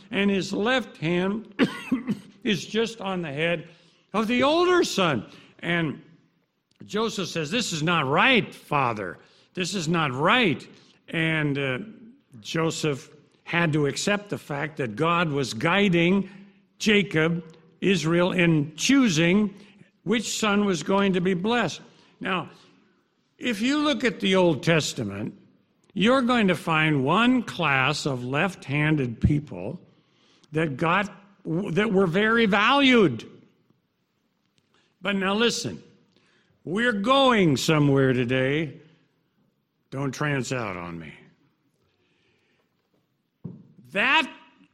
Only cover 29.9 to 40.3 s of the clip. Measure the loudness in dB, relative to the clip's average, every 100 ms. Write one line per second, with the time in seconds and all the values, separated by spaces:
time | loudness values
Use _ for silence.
29.9 | _ _ _ _ _ -10 -4 -4 -2 0
30.9 | 0 -2 -8 _ _ -6 -4 -2 0 2
31.9 | 2 2 2 2 2 2 4 4 4 6
32.9 | 6 4 0 -10 -20 _ _ _ _ _
33.9 | _ _ _ _ _ _ _ _ _ _
34.9 | _ -4 -2 0 0 0 0 -6 -10 -16
35.9 | _ _ _ _ _ _ _ -8 -2 0
36.9 | 0 2 4 6 6 4 2 2 4 4
37.9 | 4 4 2 0 0 0 -2 -4 -10 -20
38.9 | _ _ _ _ _ _ _ _ _ -14
39.9 | -8 -6 -2 -2